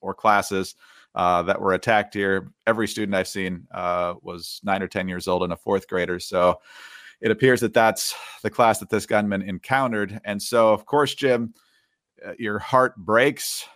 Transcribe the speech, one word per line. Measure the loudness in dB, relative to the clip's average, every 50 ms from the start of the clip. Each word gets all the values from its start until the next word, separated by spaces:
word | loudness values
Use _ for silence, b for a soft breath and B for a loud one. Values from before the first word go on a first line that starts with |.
or | -12 -12 -8
classes, | -2 2 2 2 2 2 0 -2 -4 -4 -6 b b b b b b b b -4
uh, | -2 0 2 2 2 2
that | 0 -2 0
were | 0 0 0
attacked | 0 2 2 2 2 2 0 -4
here. | -4 -2 0 0 -2 -4 -8 -14 _ _
Every | 0 0 0 0 -2
student | -4 -4 -4 -2 0
I've | -2 -2 -2
seen, | -4 -6 -6 -4 -6 -8 -10 -14 -10
uh, | -6 -4 -2 -2 0 -2 -2 -4 -8 -12
was | -14 -14 -14 -14 -14 -16 -8 -4
nine | -2 -2 -2 -2
or | -4
ten | -4 -4 -4
years | -4 -6 -4 -2 -2
old | 0 0 0
and | -2 -4
a | -6
fourth | _ -2 -2 -2 -2
grader. | -4 -4 -4 -2 -2 -4 -6
So | -8 -4 0 2 4 4 2 B B B B B B B B B B B B B
it | -2 -2
appears | 0 4 4 4 4 4
that | 2 2 4
that's | 4 4 4 4 0 -2 -8 B B B B B B -8
the | -4
class | 0 2 4 4 4 2
that | -2 -2
this | -2 -2 0
gunman | 0 0 2 2 0 -2 -4 -4
encountered. | -6 -10 -10 -4 -2 0 0 0 0 0 -2 -4 -4 -6 -8 -8
And | -8 -8 -6 -4
so, | 0 2 4 6 6 4
of | 2 0
course, | 0 0 2 2 0 0
Jim, | 0 0 0 2 0 -2 -4 -10 _ _ _ _ _ _ _ _ _ _ _ _ _ -16
uh, | -16 -12
your | -8 -6 -6 -4 -6
heart | -4 0 2 2 2 2 0
breaks. | -6 -2 2 2 4 4 4 2 -2 -6 -8 -8 -10 -12 -14 _